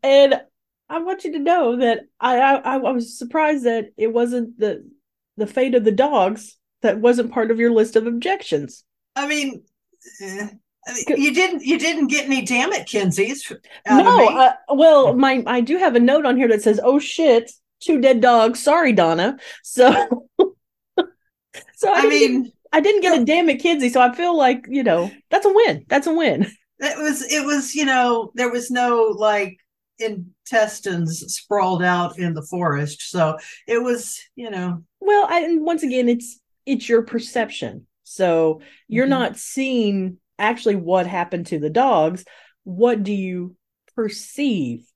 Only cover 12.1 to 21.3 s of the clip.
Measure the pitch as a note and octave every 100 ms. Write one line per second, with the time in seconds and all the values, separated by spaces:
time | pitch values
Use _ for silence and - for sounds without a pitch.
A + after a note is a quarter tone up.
12.1 | C#4+ C4+ C4+ F#3+ A#3+ D4+ G4+ - G#3 F#3+
13.1 | E3+ G#3 C#4 - - _ - - C4 A#4+
14.1 | B4 A3 C4 B3+ - - C#4 D#4+ D4 C4
15.1 | B3 C4+ C4 A3 B3 A#3+ F4 F#4 A#3+ A#3+
16.1 | D4 C#4+ B3 B3 G#3+ G#3+ G#3 B3 C#4 C#4+
17.1 | - D#4+ A#3 A3+ - _ _ - D4+ C4
18.1 | A#3+ A#3+ A#3 A3 A#3 D4 D#4+ D#4 G3+ E3
19.1 | E3 G3+ C#4 - - - - B3 G4 G4+
20.1 | A#3+ - - F#4+ - _ _ _ - -
21.1 | _ _